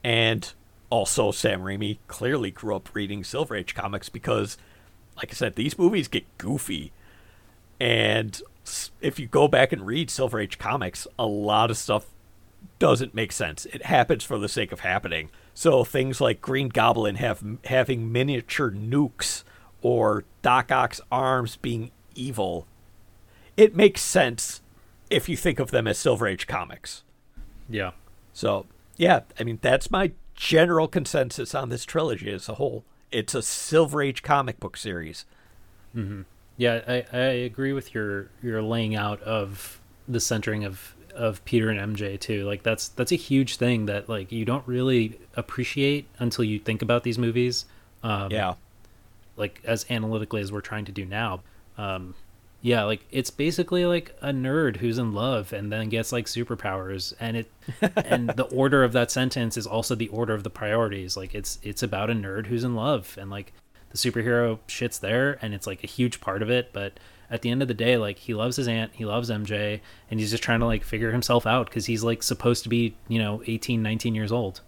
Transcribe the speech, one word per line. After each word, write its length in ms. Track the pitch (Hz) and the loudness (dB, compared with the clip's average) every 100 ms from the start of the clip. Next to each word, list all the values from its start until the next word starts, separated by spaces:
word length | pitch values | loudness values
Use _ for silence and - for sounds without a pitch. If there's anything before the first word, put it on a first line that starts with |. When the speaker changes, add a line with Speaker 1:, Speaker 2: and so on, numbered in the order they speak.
Speaker 1:
And 500 | 120 117 113 113 - - - - - | 2 4 4 2 -4 -16 -20 -20 0
also, 400 | 117 98 - 104 | 0 2 2 2
Sam 320 | - 117 95 | 2 0 0
Raimi 360 | 92 101 104 104 - | -4 -4 -4 -6 -10
clearly 440 | - 123 143 98 | -4 -2 -2 -4
grew 260 | - 110 98 | -6 -4 -4
up 180 | - | -6
reading 300 | - 98 101 | -6 -6 -6
Silver 320 | 92 131 156 104 | -6 -6 -4 -4
Age 180 | - | -6
comics 340 | - 104 101 - | -6 -4 -6 -8
because, 500 | 117 - 110 104 - - - - - - - | -8 -2 0 0 -6 -20 -20 -20 -20 -20 -14
like 140 | - | -12
I 40 | |
said, 200 | - 113 | -4 -4
these 240 | 101 135 - | 0 -4 4
movies 300 | 175 208 127 | 4 4 0
get 300 | 110 - - | -4 -6 -10
goofy. 540 | - 76 - 76 - - - - - - - - - - | -4 -4 -4 -6 -8 -18 -20 -20 -20 -20 -20 -20 -20 -2
And 600 | 120 117 110 107 110 - - - - | 2 4 4 2 -2 -8 -16 -18 -12
s-, 240 | - - - | -10 -10 -4
if 180 | - - | -4 -4
you 80 | 120 | 0
go 220 | 139 143 | 4 6
back 240 | 127 131 | 8 6
and 140 | 110 98 | 2 -2
read 240 | 135 147 | -2 -2
Silver 300 | - 131 110 | 0 0 0
Age 180 | 101 - | -4 -4
comics, 480 | 95 131 92 - - - | -4 -2 -4 -6 -10 -2
a 80 | 113 | -2
lot 440 | 104 104 107 113 | 0 2 4 4
of 60 | 113 | 0
stuff 300 | - 107 - - - - - - - - | 0 -2 -2 -20 -20 -20 -20 -20 -20 2
doesn't 360 | 156 123 127 | 4 4 0
make 180 | - 110 | -4 -4
sense. 320 | - 87 80 - | -4 -6 -6 -12
It 200 | - - | -10 2
happens 360 | 135 117 127 | 4 4 2
for 160 | - 113 | 0 -4
the 100 | 101 | -2
sake 220 | - 101 | -2 -4
of 100 | - | -4
happening. 500 | 90 95 90 82 80 - - | -2 -2 -2 -6 -6 -16 -20
So 280 | - 165 131 | 2 4 6
things 380 | 123 135 131 127 | 4 0 0 2
like 200 | 127 110 | 2 2
Green 280 | - 135 135 | 0 0 2
Goblin 480 | 120 113 113 107 101 | 4 4 4 0 0
have, 260 | 127 - 104 120 | -2 -2 -6 -10
having 480 | - 127 120 120 113 | 2 2 4 0 0
miniature 580 | 117 139 131 - - 131 | 2 2 0 -2 -2 0
nukes 720 | 98 107 139 131 - - - - - - - | -2 0 2 2 0 -6 -6 -12 -20 -20 -2
or 420 | - 120 107 104 - - | 2 4 4 2 -4 -2
Doc 280 | 123 127 - | 4 4 4
Ock's 300 | 131 123 - - | 2 2 -2 -4
arms 460 | 123 131 131 117 - | 0 2 2 0 -6
being 340 | 120 117 117 - - | -6 -4 -6 -14 -20
evil, 520 | - 131 110 95 87 - - - - - - - - - - | -10 -6 -2 -2 -4 -8 -20 -20 -20 -20 -20 -20 -20 -6 8
it 180 | 214 | 8
makes 280 | 175 208 196 | 10 6 6
sense 580 | - - 131 120 - - - - - - - | 2 4 4 2 -6 -8 -18 -20 -20 -20 -2
if 180 | - - | 0 0
you 80 | 151 | 0
think 220 | 185 127 | 0 0
of 120 | 127 | 2
them 160 | 127 110 | 2 2
as 120 | - | 2
Silver 280 | 135 110 110 | 2 2 0
Age 200 | 92 - | -2 -4
comics. 560 | - 87 - - - _ _ _ - - - - | -6 -6 -12 -16 -16 _ _ _ -16 -16 -16 -8
Speaker 2:
Yeah. 240 | 107 92 - - - - | -6 -6 -8 -20 -20 -20
Speaker 1:
So, 340 | - 107 98 - - - - | -2 0 0 -2 -20 -20 2
yeah, 240 | 175 147 - - | 6 6 2 -6
I 60 | |
mean, 140 | 117 113 | -6 0
that's 280 | 127 131 - | 4 4 2
my 220 | 185 190 - - | 0 0 -2 -18
general 540 | - - 156 175 165 160 | -6 4 6 8 4 2
consensus 680 | 180 135 156 127 123 127 | 0 0 0 0 -4 -6
on 140 | 143 127 | -4 -4
this 160 | 120 | -6
trilogy 460 | - 160 156 104 101 | -4 -2 0 -2 -4
as 180 | 95 - | -6 -8
a 60 | |
whole. 300 | 107 139 110 - - - | -2 -2 -4 -14 -20 -4
It's 240 | 120 - | -4 -2
a 80 | 131 | -2
Silver 580 | - - - 156 151 147 | -2 -6 2 4 4 2
Age 200 | 139 123 | 0 -2
comic 360 | - 143 127 - | 2 2 2 -6
book 180 | 98 - | -12 -8
series. 500 | 107 87 78 78 - - - - - - - | -6 -6 -6 -12 -18 -20 -20 -20 -20 -20 -12
Speaker 2:
Mm-hmm. 280 | 117 98 101 92 - - - | -8 -6 -8 -14 -20 -20 2
Yeah, 240 | 120 117 117 | 2 2 0
I, 180 | 123 - | -4 -2
I 60 | 123 | 0
agree 540 | 131 123 123 117 135 | 0 0 -4 -4 -4
with 220 | 139 - | -4 -4
your, 360 | 113 104 98 98 - | -6 -4 -4 -8 -8
your 200 | 120 110 | -4 -2
laying 340 | 110 117 110 107 | 0 0 0 0
out 240 | 101 104 | -2 -4
of 580 | - 110 98 101 - - - - - | -4 -2 -4 -8 -14 -16 -20 -18 -4
the 120 | 117 | -2
centering 440 | - 110 107 107 | 0 0 0 -2
of, 300 | 101 95 - - - | -4 -8 -16 -20 -18
of 300 | - 117 98 | -2 -2 -2
Peter 240 | - 117 110 | 0 2 2
and 100 | 104 | 0
M 160 | 101 | -4
J 220 | 104 101 98 | -4 -4 -6
too. 280 | - 104 98 | -4 -2 -2
Like, 160 | 101 | -2
that's, 260 | 113 110 - | -2 -2 -4
that's 240 | - 120 | -4 0
a 40 | 175 | 0
huge 400 | - 135 131 - | 4 2 2 2
thing 300 | 123 120 104 | 2 2 0
that, 220 | 104 - | -2 -4
like, 240 | 107 95 | -6 -6
you 140 | 113 110 | -4 -2
don't 200 | 135 127 | -2 -2
really 520 | 123 131 127 110 113 - | 0 4 4 4 -4 -10
appreciate 760 | - - - 123 143 139 143 143 - | -10 -6 -4 -4 0 2 2 -4 -4
until 260 | 120 - | -2 0
you 140 | 110 104 | 0 0
think 220 | - 110 | -2 -2
about 240 | 113 120 | 2 2
these 140 | 123 113 | 2 0
movies. 480 | 117 117 123 120 - - - - | 0 2 0 0 -6 -20 -20 -8
Um, 280 | 117 104 98 | -2 -2 -2
Speaker 1:
Yeah. 240 | 107 95 90 - - - - - - - - | 0 -2 -4 -14 -20 -20 -20 -20 -20 -20 -6
Speaker 2:
like, 240 | 104 - | -6 -6
as 200 | - 113 - | -4 -2 -2
analytically 500 | 117 110 110 107 110 | -4 -2 -2 -2 -4
as 100 | 98 | -4
we're 120 | 104 | -6
trying 240 | - 107 104 | -6 -8 -8
to 60 | |
do 120 | 98 | -8
now. 380 | 95 104 113 92 - - - - | -6 -4 -4 -6 -12 -20 -20 -8
Um, 380 | 101 92 92 - - - - - | -6 -6 -8 -16 -18 -20 -20 -4
yeah, 200 | 120 120 | 2 2
like, 200 | 104 110 - | 2 -2 -4
it's 200 | 135 127 | -4 -4
basically, 560 | - 151 165 175 180 175 | -2 0 0 0 2 2
like, 280 | 175 170 - | 0 -2 -8
a 60 | 143 | -4
nerd 480 | 135 131 151 147 95 | -2 0 2 2 0
who's 220 | 117 113 | -2 0
in 160 | 117 | 0
love 380 | 104 123 120 95 | 0 0 0 -4
and 200 | 104 104 | -6 -4
then 160 | 107 110 | -4 -2
gets, 240 | 113 110 | -2 0
like, 140 | 120 113 | -4 -4
superpowers. 840 | 117 120 120 101 95 92 95 - - | -4 -4 -4 -4 -4 -4 -6 -6 -6
And 200 | 117 113 | -4 -4
it, 120 | 110 - - - | -6 -14 -14 -2
Speaker 1:
<laughs> 160 | 214 - | 0 0
Speaker 2:
and 340 | - 120 120 | 0 0 0
the 140 | 117 | -2
order 400 | 127 127 135 139 | -2 2 4 6
of 80 | 123 | 6
that 180 | 120 120 | 4 2
sentence 460 | 131 127 131 117 120 | 2 0 0 -2 -4
is 100 | 101 | -4
also 300 | 113 - 117 | -4 -2 -2
the 120 | 113 | -2
order 240 | 110 113 | -2 -2
of 120 | 107 | -2
the 60 | 101 | -4
priorities. 680 | - 107 113 113 98 92 95 | -6 0 2 0 -2 -6 -8
Like, 180 | 92 | -6
it's, 240 | 104 - - | -8 -8 -8
it's 180 | 104 98 | -8 -4
about 260 | 113 98 107 | -2 0 0
a 60 | |
nerd 320 | 113 98 98 107 | 0 -2 -6 -2
who's 160 | 117 | -2
in 140 | 123 113 | 0 0
love, 420 | 123 131 - - | 0 0 -2 -14
and, 100 | 98 | -10
like, 220 | 101 - - _ - - | -10 -12 -20 _ -20 -10
the 80 | - | -2
superhero 600 | 123 117 113 120 117 110 - | -2 0 2 4 2 -2 -8
shit's 320 | - 120 - | -6 -6 -4
there, 380 | 95 117 139 143 | 0 2 2 -2
and 100 | 110 | -6
it's, 140 | 101 - | -6 -8
like, 160 | 92 | -8
a 60 | 104 | -10
huge 320 | - 123 - | 0 0 0
part 200 | - 98 | -6 -2
of 100 | 110 | 2
it. 220 | 123 120 | 0 0
But 280 | 101 101 - - - - | -6 -8 -10 -20 -20 -8
at 140 | 117 | -4
the 80 | 120 | 0
end 120 | 127 | 0
of 60 | 131 | 0
the 60 | |
day, 220 | 107 117 123 | 2 2 2
like, 220 | 104 98 | 0 -6
he 120 | - | -6
loves 220 | 107 120 | -2 -2
his 140 | 127 120 | -2 0
aunt, 240 | 113 110 | -2 -4
he 100 | - | -6
loves 240 | 107 110 120 | -4 -2 -2
M 160 | 107 | -4
J, 380 | 104 104 104 104 - - - | -2 -2 -2 -4 -10 -20 -6
and 120 | 110 | -2
he's 100 | 107 | 0
just 140 | 113 | -2
trying 160 | - 113 | 0 2
to, 60 | 117 | 2
like, 180 | 107 | 0
figure 260 | - 110 113 | -2 -2 0
himself 380 | 123 - 120 113 | 0 2 2 4
out 200 | 123 117 | 0 0
'cause 180 | 117 107 | -4 -2
he's, 180 | 113 | 0
like, 180 | 117 117 | 0 0
supposed 400 | - - 120 120 | -2 0 2 2
to 60 | 113 | 0
be, 260 | 117 117 - - | 0 0 -4 -2
you 100 | 113 | 0
know, 240 | 104 107 - | 0 -4 -4
eighteen, 340 | 113 - 117 | -4 -2 0
nineteen 320 | 107 110 120 | 0 0 0
years 160 | 110 104 | -2 0
old. 300 | 120 101 - | 0 -2 -6